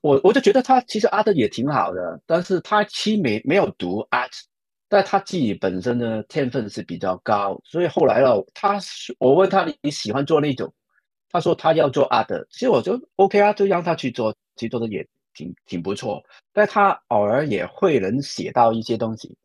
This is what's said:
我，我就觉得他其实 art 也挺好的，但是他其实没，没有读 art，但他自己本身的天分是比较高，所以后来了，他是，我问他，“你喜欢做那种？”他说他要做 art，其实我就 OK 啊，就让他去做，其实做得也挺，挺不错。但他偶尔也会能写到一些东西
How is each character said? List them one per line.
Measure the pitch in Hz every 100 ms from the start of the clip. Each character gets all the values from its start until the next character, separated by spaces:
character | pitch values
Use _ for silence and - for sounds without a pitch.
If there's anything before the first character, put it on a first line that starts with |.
我， | 151 139
我 | 185
就 | 240
觉 | 233
得 | 254
他 | 254 254
其 | - 214
实 | 214
art | 196 208
也 | 180 104
挺 | - 131
好 | 139 90
的， | 90 87 85 _
但 | 165
是 | 180 185
他 | - 214
其 | 208 - -
实 | 214
没， | 147 107
没 | - 180
有 | 143
读 | - 90 98 -
art， | 123 127 - - _ _ _ _
但 | 202
他 | 190 196
自 | - 185
己 | 120
本 | 95 95 92
身 | 107 120
的 | 117 110
天 | 107 156 127
分 | 117 104
是 | -
比 | 98 85
较 | 95 92
高， | - 104 101 95
所 | _ 160
以 | 175
后 | - 147
来 | 113
了， | 131 107 -
他 | - 202 202
是， | 185 - - -
我 | 127
问 | 147 190
他 | 190 165 -
，“你 | 147
喜 | 143 -
欢 | 135
做 | 143 160
那 | 147
种？” | 131 69 _ _ _ _ _ _
他 | 180
说 | 175
他 | 165 160
要 | 160 147
做 | 147 139
art， | 120 107 87 -
其 | -
实 | 254
我 | 147
就 | 113 240 - -
OK | 196 202
啊， | 202
就 | 208 196
让 | 175
他 | 175
去 | 156 135
做， | 117 110 107 _ -
其 |
实 | 113
做 | 123
得 | 113
也 | 95 - _ _
挺， | - 78 87 _
挺 | 90
不 | 85
错。 | 101 - 101 _ - _
但 | - 208
他 | 214 196 - _
偶 | 110
尔 | 104 123 151
也 | 101 87
会 | - 196 139
能 | 92 123
写 | 139 - -
到 | - 117
一 | 113
些 | 110 113
东 | 113 110
西 | - -